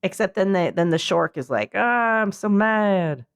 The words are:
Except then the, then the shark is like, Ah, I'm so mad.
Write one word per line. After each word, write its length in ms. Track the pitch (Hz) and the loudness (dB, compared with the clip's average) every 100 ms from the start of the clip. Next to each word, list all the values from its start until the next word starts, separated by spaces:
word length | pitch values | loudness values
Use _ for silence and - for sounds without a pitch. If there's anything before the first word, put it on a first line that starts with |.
Except 320 | 190 - 202 | -6 -2 -4
then 180 | - 190 | 0 0
the, 200 | 190 170 | 2 0
then 160 | - 175 | 0 0
the 80 | 160 | 0
shark 380 | - 165 160 - | 0 0 0 -4
is 100 | 127 | -4
like, 220 | 120 107 | -4 -2
Ah, 460 | 196 233 240 233 220 | -2 0 0 0 0
I'm 100 | 208 | 0
so 160 | 196 208 | -2 0
mad. 760 | 202 214 220 208 190 170 143 123 | 2 2 2 2 2 0 -4 -10